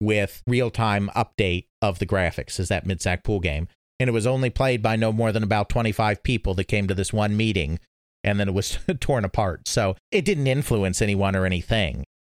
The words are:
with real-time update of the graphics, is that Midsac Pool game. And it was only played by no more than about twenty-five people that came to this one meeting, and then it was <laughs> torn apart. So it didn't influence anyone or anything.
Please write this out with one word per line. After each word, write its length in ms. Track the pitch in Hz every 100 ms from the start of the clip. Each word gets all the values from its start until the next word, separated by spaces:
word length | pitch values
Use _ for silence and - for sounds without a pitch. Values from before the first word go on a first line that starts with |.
with 420 | 107 107 98 - -
real-time 640 | 123 120 - 110 101 101 107
update 480 | 113 - 98 87 - -
of 160 | 104 92
the 80 | 98
graphics, 540 | 95 87 - - -
is 80 | 90
that 180 | 95 92
Midsac 380 | 90 95 90
Pool 160 | - 101
game. 260 | 85 73 85 _ _ -
And 100 | 127
it 40 |
was 160 | 117 110
only 200 | 131 131
played 320 | - 135 123
by 140 | 110
no 180 | 110 113
more 200 | 110 113
than 100 | 107
about 260 | 107 107 104
twenty-five 540 | 123 113 101 107 104
people 320 | - 123 -
that 100 | 92
came 220 | 95 107 98
to 80 |
this 180 | 95 95
one 240 | 107 107 104
meeting, 440 | 110 95 73 82 _ _ _ _
and 160 | - 101
then 80 | 101
it 80 |
was 240 | 98 - - -
<laughs> 100 | 160
torn 240 | - 135
apart. 420 | 95 - 98 82 -
So 300 | - 101 92 -
it 120 | 208
didn't 220 | 160 170 135
influence 560 | 131 - 113 95 92
anyone 320 | 107 98 98
or 120 | 95 92
anything. 580 | 90 - 113 85 - 67 _